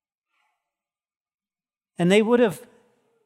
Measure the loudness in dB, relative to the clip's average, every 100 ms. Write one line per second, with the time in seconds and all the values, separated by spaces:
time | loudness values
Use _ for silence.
0 | _ _ _ _ _ _ _ _ _ _
1 | _ _ _ _ _ _ _ _ _ -4
2 | 0 0 2 0 0 -4 -18 _ _ _
3 | _ _